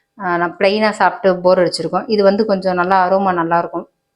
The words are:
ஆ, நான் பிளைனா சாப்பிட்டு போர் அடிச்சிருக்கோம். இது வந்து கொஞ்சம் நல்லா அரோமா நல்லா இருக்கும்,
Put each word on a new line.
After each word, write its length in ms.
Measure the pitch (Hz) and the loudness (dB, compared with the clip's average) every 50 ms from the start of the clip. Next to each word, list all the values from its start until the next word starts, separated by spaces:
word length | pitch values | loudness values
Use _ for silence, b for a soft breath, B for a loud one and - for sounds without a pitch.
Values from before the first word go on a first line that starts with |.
| _ _ _ - | _ _ _ -10
ஆ, 180 | 202 180 175 | -6 -4 -2
நான் 200 | 170 175 175 170 | -2 -2 -4 -2
பிளைனா 340 | - 202 196 202 214 220 214 | 0 0 0 0 2 0 -2
சாப்பிட்டு 500 | 208 - 202 180 - - - 190 180 180 | 0 2 0 0 0 0 0 0 0 2
போர் 180 | 175 180 185 185 | 2 2 2 4
அடிச்சிருக்கோம். 460 | 180 170 - - 165 165 - 180 - | 2 0 -2 -4 -6 -4 -4 -6 -4
இது 160 | - 220 208 196 | -2 -2 2 2
வந்து 240 | 196 202 202 220 | 2 2 2 0
கொஞ்சம் 280 | 220 202 190 180 190 180 | 0 0 -2 -2 -2 -2
நல்லா 340 | 180 175 180 196 190 185 180 | -2 0 2 2 2 2 2
அரோமா 240 | 190 190 196 190 180 | 2 0 0 0 0
நல்லா 260 | 170 165 165 170 170 | 0 -2 0 0 -2
இருக்கும், 300 | 175 170 - 170 160 - _ _ _ _ _ | -2 -2 -6 -10 -10 -10 _ _ _ _ _